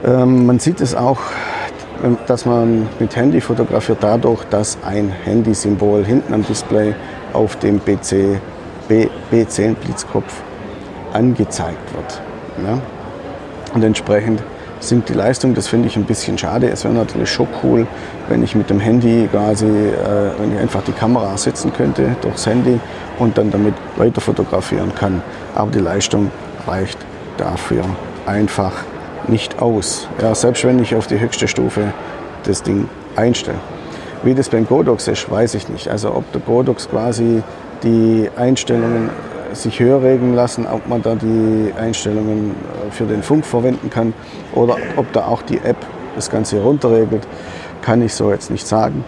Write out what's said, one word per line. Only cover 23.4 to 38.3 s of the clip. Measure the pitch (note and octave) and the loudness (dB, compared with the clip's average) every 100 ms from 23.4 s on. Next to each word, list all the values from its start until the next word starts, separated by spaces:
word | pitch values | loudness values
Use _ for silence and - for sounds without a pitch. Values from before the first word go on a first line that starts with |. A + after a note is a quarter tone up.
| G#2+ | 2
damit | G2+ G#2 F#2+ - - | 2 2 0 -8 2
weiter | A2+ - | 2 2
fotografieren | - - F#2+ F#2 - G2+ F#2+ | 0 0 0 0 0 -2 -2
kann. | - G2+ F2+ - - - | -2 -2 -2 -4 -12 -6
Aber | - G#2 | -2 0
die | A2 | 0
Leistung | F2 G2 - G#2 G2 - - - - | 0 0 0 0 0 -4 -14 -10 -6
reicht | F#3+ F#3+ - - - - F2+ | -4 -4 -6 -14 -14 -12 -6
dafür | F2+ - - - F#2+ F#2+ - - - | -4 -4 -2 -2 -2 -6 -10 -10 -4
einfach | G2+ G#2 - F#2+ - - - - - - | 0 0 0 -2 -4 -10 -12 -12 -8 -2
nicht | A2 - - | 0 -2 -2
aus. | A#2+ A2 G2 - - - | 0 2 -2 -6 -8 -2
Ja, | A2+ | 0
selbst | G#2+ A#2+ - | 2 2 2
wenn | B2+ B2+ | 4 4
ich | A2 | 4
auf | A2+ G2+ | 0 0
die | G#2 | 0
höchste | A#2 - G2+ | 0 0 -2
Stufe | - B2+ G#2+ G#2 - - - - - | 0 0 0 -2 -4 -12 -12 -12 -8
das | - F#2+ | -4 -2
Ding | G#2 G2 G#2+ - - - | 0 -2 -2 -8 -8 0
einstelle. | A#2 A#2+ - F2 - - - - - - | 2 2 -2 -8 -8 -14 -12 -12 -12 -2
Wie | A#2+ | 2
das | C3 C3 | 2 2
beim | A2+ A2 | 2 4
Godox | C3+ C3 A2+ - | 4 4 2 0
ist, | G#2+ - | -2 -2
weiß | G2+ A#2 | 0 0
ich | G#2+ - | 0 -6
nicht. | G#2+ - | -8 -4
Also | G#2 A2 | -2 -2
ob | - - | -2 -4
der | - | -6
Godox | - A#2 C3 A#2+ - | 2 2 2 0 -2
quasi | A2+ A#2 A2 A#2 A2+ A2 - - - | -2 0 0 2 2 -2 -12 -16 -4
die | A#2 A2+ A2+ A2+ G#2+ | 2 4 6 4 2